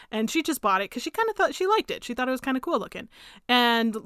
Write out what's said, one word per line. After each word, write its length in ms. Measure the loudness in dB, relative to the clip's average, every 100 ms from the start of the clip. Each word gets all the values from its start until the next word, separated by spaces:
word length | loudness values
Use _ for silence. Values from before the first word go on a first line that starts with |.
| -8
And 180 | -2 0
she 100 | 0
just 200 | 0 0
bought 200 | 2 2
it 60 | 0
'cause 160 | -4
she 80 | -6
kinda 220 | -2 0
thought, 200 | 2 0
she 140 | 2 2
liked 240 | 2 0
it. 140 | -6 -6
She 80 |
thought 160 | -4 -2
it 20 |
was 80 | -2
kinda 220 | -2 -2
cool 180 | 0 -2
looking. 300 | -2 -8 -14 -18 -20 -18 0
And 460 | 4 4 4 2 -2